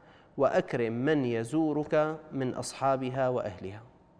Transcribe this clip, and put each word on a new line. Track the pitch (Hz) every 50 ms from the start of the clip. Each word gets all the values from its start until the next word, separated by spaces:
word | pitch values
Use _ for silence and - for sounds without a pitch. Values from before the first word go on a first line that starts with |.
| - - - - - - - -
وأكرم | 139 - - 185 185 - - 123 117 113 113
من | 117 127 147 160 147 131
يزورك | 120 117 113 117 120 151 160 160 156 147 151 147 147 165 151 151 156 160 156 - -
من | - 139 131 127 -
أصحابها | - 120 - - - 131 135 135 135 131 127 127 135 131 127
وأهلها. | 127 120 - 104 90 - 95 95 101 107 113 - - - _ _ _ -